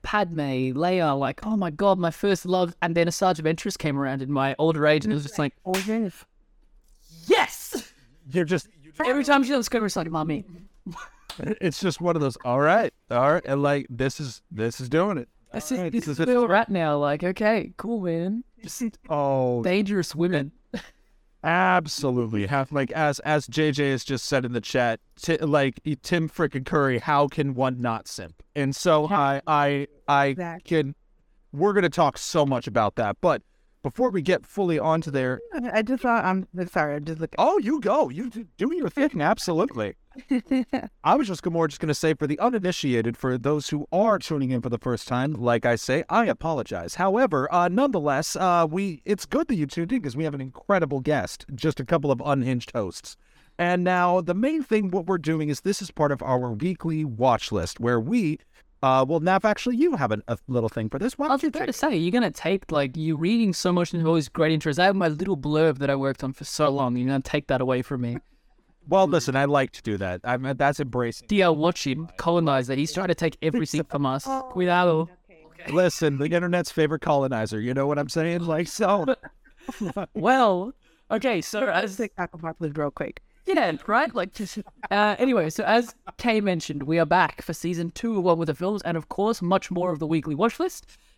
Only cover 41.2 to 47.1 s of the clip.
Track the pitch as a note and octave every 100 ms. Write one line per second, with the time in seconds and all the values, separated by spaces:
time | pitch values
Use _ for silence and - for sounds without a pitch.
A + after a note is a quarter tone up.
41.2 | A3+ F3 F3+ E3 D#3+ - D#3 C#3+ D#3+ D#3
42.2 | D3 D3 A#3 A#3 F3+ F3 C#3+ A#2 A2+ A#2
43.2 | C3 B2+ C#3+ D3+ - D3 - F3 A3 G3
44.2 | - D3+ C3 B2+ A#2+ A2+ B2+ A#2 - B2
45.2 | C#3 D3+ A#2+ A#2+ A#2+ A#2 - C#3 - G3
46.2 | A3+ C#4+ E3+ D3+ G#2+ F#2 E2+ - F#3+